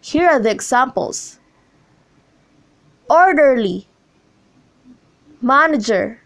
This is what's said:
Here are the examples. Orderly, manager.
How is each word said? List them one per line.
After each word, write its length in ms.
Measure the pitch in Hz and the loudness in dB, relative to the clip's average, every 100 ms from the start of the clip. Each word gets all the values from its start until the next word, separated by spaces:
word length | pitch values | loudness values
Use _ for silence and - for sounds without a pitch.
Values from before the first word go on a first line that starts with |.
Here 280 | - 302 349 | -4 0 2
are 100 | 294 | 2
the 120 | 220 | 0
examples. 880 | 214 - 247 254 196 - - - - _ _ _ _ _ _ _ _ _ _ _ _ _ _ _ _ _ | -4 -2 -2 -2 -4 -8 -10 -16 -20 _ _ _ _ _ _ _ _ _ _ _ _ _ _ _ _ _
Orderly, 760 | 311 370 311 285 254 208 180 - _ _ _ _ _ _ _ _ _ _ - _ _ _ _ | 2 4 4 2 2 -2 -6 -14 _ _ _ _ _ _ _ _ _ _ -20 _ _ _ _
manager. 800 | 247 277 320 302 214 196 196 233 | 0 2 2 0 -2 -4 -4 -10